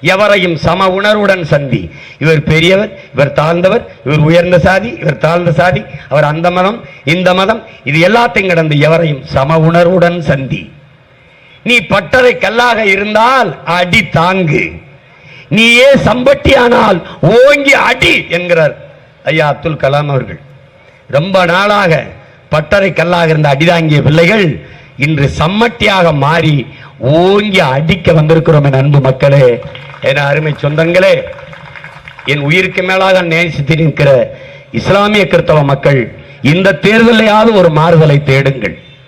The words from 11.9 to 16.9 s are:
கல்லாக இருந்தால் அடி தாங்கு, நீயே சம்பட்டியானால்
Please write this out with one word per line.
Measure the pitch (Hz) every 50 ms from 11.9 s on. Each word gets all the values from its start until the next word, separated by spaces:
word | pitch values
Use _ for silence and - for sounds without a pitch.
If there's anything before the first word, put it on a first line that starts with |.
| 180 196 202 - - 254 254 247 226 -
கல்லாக | - 190 214 233 240 247 233 214 220
இருந்தால் | 202 190 190 202 208 214 214 226 247 269 262 240 190 143 - -
அடி | - 165 175 180 180 170 - - -
தாங்கு, | - 165 165 180 190 190 185 156 147 - 98 78 76 82 - - - - _ _ - - - - - - - -
நீயே | - 208 226 233 240 240 254 277 277 262 254
சம்பட்டியானால் | 226 214 247 247 262 285 277 - - 269 262 247 247 240 254 226 214